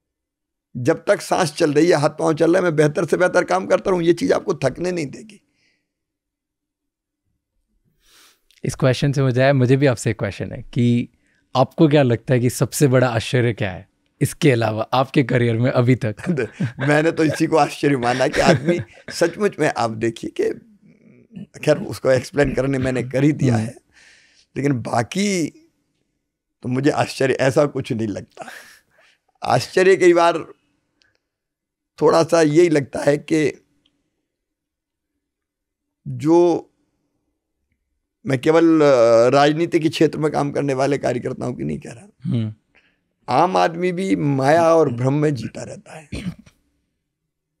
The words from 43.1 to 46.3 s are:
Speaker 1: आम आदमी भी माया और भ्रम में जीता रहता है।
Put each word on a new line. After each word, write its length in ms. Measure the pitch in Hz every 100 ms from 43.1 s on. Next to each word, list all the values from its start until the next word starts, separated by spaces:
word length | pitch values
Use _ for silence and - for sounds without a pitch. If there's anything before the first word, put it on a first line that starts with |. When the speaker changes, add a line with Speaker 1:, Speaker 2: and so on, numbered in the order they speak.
| _ -
Speaker 1:
आम 280 | 127 180 185
आदमी 360 | 180 165 180
भी 240 | 175 190 190
माया 580 | 147 135 131 165 165
और 180 | 165 147
भ्रम 220 | 117 131
में 200 | 147 151
जीता 280 | 131 110 -
रहता 360 | - 202 - 160
है। 100 | 151 - 180